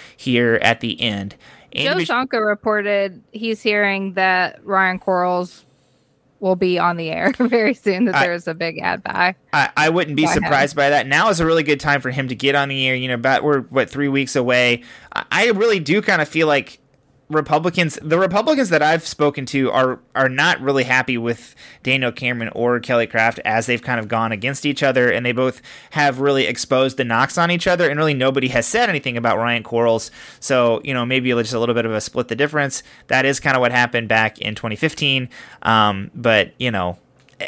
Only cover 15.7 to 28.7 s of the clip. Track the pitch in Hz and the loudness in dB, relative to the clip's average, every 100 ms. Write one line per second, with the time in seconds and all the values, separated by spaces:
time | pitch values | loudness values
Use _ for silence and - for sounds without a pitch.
15.7 | 202 147 196 208 175 147 160 156 143 - | 2 2 0 2 0 0 0 2 2 0
16.7 | - _ _ _ _ - 151 151 151 170 | -10 _ _ _ _ -6 -4 0 0 0
17.7 | 175 165 - 151 165 190 196 240 294 240 | 0 -2 -4 -2 0 2 2 2 2 2
18.7 | 160 147 165 - - 147 143 131 139 127 | 2 2 2 -2 -2 0 0 -4 -2 0
19.7 | 131 131 123 _ - 131 127 165 - 131 | 2 0 -2 _ -2 0 2 0 0 0
20.7 | 135 127 127 127 123 117 117 - - - | 0 2 0 0 -2 -2 -4 -8 -20 -20
21.7 | - - 135 123 120 127 120 113 - 120 | -10 -2 0 0 -4 -4 -4 -6 -2 0
22.7 | 120 117 120 113 117 113 - - 110 113 | 0 0 0 0 2 0 0 -2 -2 0
23.7 | 120 - 120 107 113 113 107 120 139 147 | -2 -2 -4 -2 -2 -2 -4 -6 -4 -4
24.7 | 139 139 131 123 101 123 120 131 - - | 0 0 2 2 0 -2 -2 -2 -4 -12
25.7 | - - 156 143 127 139 139 117 120 - | -20 -10 -2 0 0 0 2 0 -2 -2
26.7 | 131 131 131 123 117 139 - 170 175 190 | 0 0 0 0 0 0 0 0 0 0
27.7 | 175 170 147 156 139 131 135 127 127 113 | 2 2 0 0 2 0 2 0 0 0